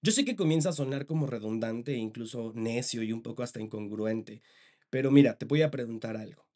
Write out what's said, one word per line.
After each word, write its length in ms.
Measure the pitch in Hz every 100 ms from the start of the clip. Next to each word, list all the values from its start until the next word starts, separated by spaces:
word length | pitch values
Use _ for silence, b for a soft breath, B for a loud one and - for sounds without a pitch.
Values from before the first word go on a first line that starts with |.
Yo 100 | -
sé 120 | 220
que 120 | 277 214
comienza 320 | 170 160 147
a 40 |
sonar 340 | 151 139 139 139
como 200 | 160 143
redundante 680 | 120 107 113 113 113 120
e 40 | 131
incluso 540 | 110 110 113 120 113
necio 480 | 113 113 117 120 120
y 100 | 110
un 100 | 113
poco 200 | 113 113
hasta 180 | 120 -
incongruente, 800 | 110 110 104 104 107 113 110 110 b b b b b
pero 200 | 131 135
mira, 280 | 139 139 107
te 60 |
voy 180 | 113 147
a 80 | 151
preguntar 460 | 135 120 113 113 110
algo. 300 | 107 - _